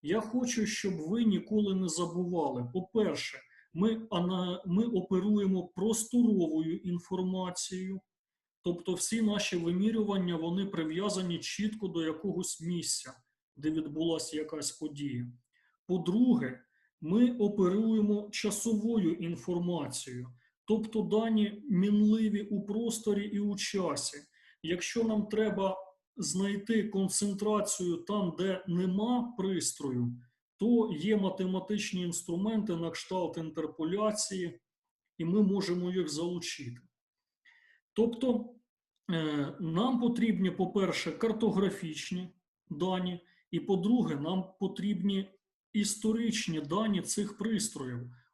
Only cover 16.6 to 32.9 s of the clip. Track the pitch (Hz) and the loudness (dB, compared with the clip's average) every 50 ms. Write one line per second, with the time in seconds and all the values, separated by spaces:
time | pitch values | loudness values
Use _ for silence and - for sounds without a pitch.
16.6 | - _ _ _ _ _ _ _ 151 151 180 226 247 240 240 - 208 202 202 - | -16 _ _ _ _ _ _ _ -4 2 6 6 6 6 6 2 2 2 4 4
17.6 | 185 175 190 208 226 226 220 220 208 202 208 208 208 - - - - 208 196 - | 4 4 4 4 4 4 4 4 4 4 4 2 0 -4 -8 -2 -2 -2 -2 0
18.6 | - 226 226 208 214 226 233 220 185 160 170 - 170 165 170 - - - 180 170 | 0 0 0 2 2 2 2 4 2 2 0 0 -2 -4 -4 -4 -4 -2 -2 0
19.6 | 175 175 175 160 143 123 123 - - 131 127 123 123 - - _ _ _ _ _ | 0 0 0 -2 -4 -4 -6 -8 -8 -8 -10 -10 -10 -12 -16 _ _ _ _ _
20.6 | _ - 214 220 214 - - 220 185 170 208 214 226 226 220 214 214 202 - - | _ 0 2 2 2 -2 -2 -2 0 2 2 2 4 4 4 4 2 2 0 -6
21.6 | 302 294 208 175 190 208 208 208 214 214 214 226 220 214 202 202 - - 208 190 | -2 0 2 4 4 6 6 6 6 6 6 4 4 2 0 0 -2 -2 -4 -4
22.6 | - - 202 220 233 233 233 - - 214 202 202 202 208 - 202 208 202 202 196 | -2 -2 -2 0 0 0 -2 -2 0 0 0 0 0 -2 -2 -2 0 0 -2 -2
23.6 | - - - 196 180 165 143 143 - - - 147 - _ _ _ _ - _ _ | -4 -2 -2 0 0 0 -2 -2 -4 -6 -8 -10 -18 _ _ _ _ -20 _ _
24.6 | - 160 175 175 - - - 233 226 220 214 208 202 - - 214 220 214 180 190 | -4 -4 -4 -2 -4 -4 0 0 2 2 2 0 0 0 2 2 2 2 2 2
25.6 | 196 190 190 - - - - _ _ _ _ - 185 - - 185 196 196 202 202 | 0 0 0 -2 -8 -16 -20 _ _ _ _ -6 -6 -2 0 0 0 0 0 -2
26.6 | - - 226 220 196 214 - 190 196 190 - - 208 202 196 196 208 214 214 214 | 0 2 2 2 2 2 0 0 0 2 2 0 0 0 -2 0 0 2 2 2
27.6 | 208 - - - 185 175 170 - - - 208 208 185 170 160 - 180 196 185 180 | 2 0 -2 -2 0 -2 -2 -2 -2 -2 -2 0 0 0 0 0 -2 -2 -2 -2
28.6 | - - 170 175 185 185 185 202 214 240 247 247 233 - - - 190 196 190 165 | -2 -2 0 2 2 2 2 2 2 2 2 2 0 -2 -4 -4 -2 0 0 0
29.6 | - - - - 143 135 127 123 123 120 123 123 - _ _ _ _ _ _ _ | -2 -2 -4 -4 -4 -2 0 0 0 -2 -2 -6 -14 _ _ _ _ _ _ _
30.6 | 196 233 240 226 214 214 180 147 160 208 220 208 196 185 185 - 190 185 185 185 | 2 4 6 6 4 2 0 -2 0 2 2 4 2 0 0 0 -2 0 0 -2
31.6 | 185 - 214 208 - - - 180 180 175 175 - - - 170 175 196 214 226 214 | -2 -2 -2 -2 -2 -2 -4 -2 -2 -2 -4 -4 -4 -4 -2 0 0 0 0 0
32.6 | 196 214 175 165 170 165 | 0 0 -2 -2 -2 -4